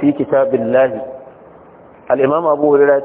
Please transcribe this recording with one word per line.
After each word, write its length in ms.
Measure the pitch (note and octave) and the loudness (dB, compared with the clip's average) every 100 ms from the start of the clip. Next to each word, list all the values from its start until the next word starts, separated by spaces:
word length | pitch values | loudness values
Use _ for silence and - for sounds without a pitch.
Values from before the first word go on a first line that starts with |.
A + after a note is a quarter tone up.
fi 140 | C#3+ | -2
kitabillahi." 880 | C#3+ C3+ C#3 C3+ C3 A2+ B2+ C3 C3 - - - - - - - - - - - | -2 -2 0 0 -2 0 0 0 -2 -12 -16 -20 -20 -20 -20 -20 -20 -20 -20 -6
Al-Imam 400 | C3 C3+ D3+ E3+ | -2 0 0 -2
Abu 220 | D3 D3 | 0 2
Huraira 220 | C#3+ C#3+ | 4 4
ya 80 | C#3 | 2